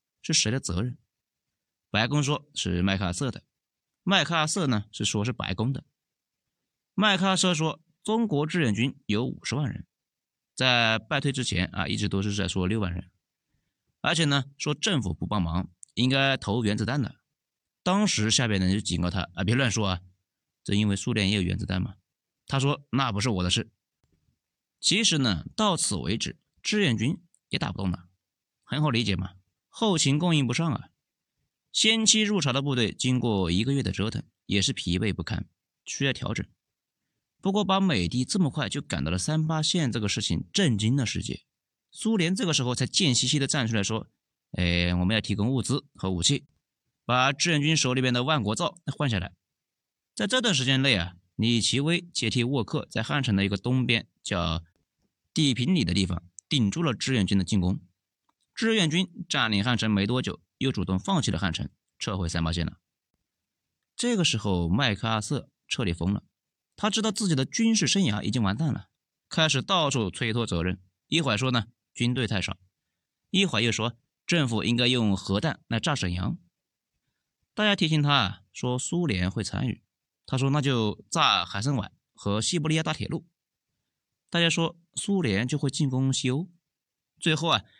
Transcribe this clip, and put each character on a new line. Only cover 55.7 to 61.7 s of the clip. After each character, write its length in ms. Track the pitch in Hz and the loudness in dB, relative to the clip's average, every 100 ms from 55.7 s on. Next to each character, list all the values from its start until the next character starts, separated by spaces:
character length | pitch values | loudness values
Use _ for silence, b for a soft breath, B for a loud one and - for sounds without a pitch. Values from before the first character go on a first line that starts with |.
里 100 | 185 | 2
的 100 | 95 | 2
地 100 | 92 | 2
方 180 | 90 87 - - - | 0 -2 -8 -20 -4
顶 220 | 147 104 | 2 2
住 120 | 151 | 2
了 100 | 165 | -2
志 220 | 104 - | -2 0
愿 120 | 127 92 | 0 2
军 120 | 98 | 2
的 40 | |
进 180 | 90 104 | 2 2
攻。 200 | 90 101 - _ _ _ _ _ _ | 2 0 -6 _ _ _ _ _ _
志 200 | - 226 | -4 0
愿 160 | 220 160 | 2 2
军 340 | 165 185 - - | 2 -2 -6 -4
占 240 | 143 117 | 0 2
领 140 | 104 | 2
汉 120 | 113 117 | 2 2
城 140 | 110 | 2
没 160 | 101 101 | 2 2
多 140 | 127 | 0
久， 220 | 120 - _ - | -2 -6 _ -4
又 120 | 131 | -4
主 140 | - | -2
动 140 | 90 92 | -2 -2
放 220 | - 190 | 0 0
弃 80 | - | 0
了 80 | 82 | -2
汉 120 | 92 | -2
城， 200 | 80 69 | -4 -6